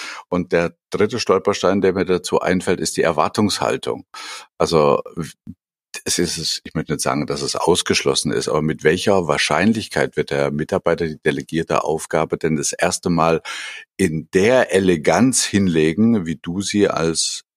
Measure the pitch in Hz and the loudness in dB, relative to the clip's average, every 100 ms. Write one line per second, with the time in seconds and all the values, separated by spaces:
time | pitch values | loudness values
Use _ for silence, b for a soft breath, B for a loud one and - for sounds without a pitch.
0 | B B B 90 85 87 85 - _ - | B B B -4 0 0 0 -4 _ 0
1 | 107 120 - 95 - 98 92 98 95 92 | 0 0 2 2 2 0 2 2 2 2
2 | 90 87 - - 85 92 98 90 80 - | 0 -2 -2 -2 0 0 0 -2 -2 0
3 | 82 78 80 - 104 - 113 127 - - | 0 2 0 2 0 0 -2 -2 -4 -8
4 | - - B B B - 80 82 73 67 | -10 -16 B B B -4 2 4 4 2
5 | - - 73 - - - _ _ _ - | -2 -8 -10 -12 -20 -20 _ _ _ -12
6 | - - 87 - 78 - - 80 76 71 | -6 -2 -2 -4 -4 -6 -6 -8 -6 -4
7 | 69 69 71 71 67 - - - - - | -2 -2 -2 -4 -4 -2 0 2 2 0
8 | 69 67 76 - - 76 78 76 76 90 | 0 0 0 -2 -2 0 0 0 2 2
9 | - 95 80 71 - 76 214 156 - - | 2 2 2 0 0 2 2 2 -2 -2
10 | 67 - 73 71 71 73 78 95 - 80 | -2 -2 -2 0 0 -2 -2 -2 0 0
11 | 82 76 - 67 - 80 80 78 - 78 | -2 -4 -2 -2 -2 -4 0 -2 0 -4
12 | - 80 78 - 80 78 69 - 87 - | -2 -2 -2 -2 -2 -2 -2 -2 -2 -2
13 | 92 82 82 80 - B B B B - | 0 2 2 0 -2 B B B B -2
14 | 92 78 - 92 107 131 - 95 92 85 | -2 -2 -2 2 4 4 4 2 4 2
15 | 73 85 127 117 - 101 98 80 78 82 | 4 4 4 2 0 2 2 4 2 4
16 | 113 110 82 78 85 90 95 104 98 - | 2 2 -2 -6 -8 -6 -2 2 2 2
17 | 82 80 - - - | -2 -2 -4 -6 -14